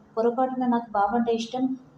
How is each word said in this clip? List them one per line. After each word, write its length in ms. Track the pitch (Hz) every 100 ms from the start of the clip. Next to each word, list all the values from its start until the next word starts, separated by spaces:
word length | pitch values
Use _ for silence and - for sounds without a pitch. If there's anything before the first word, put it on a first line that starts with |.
| - -
పొరపాటున 500 | 233 233 262 254 247
నాకు 240 | 240 233
బావంటే 420 | 208 208 240 233
ఇష్టం, 440 | 226 - 254 262 262 -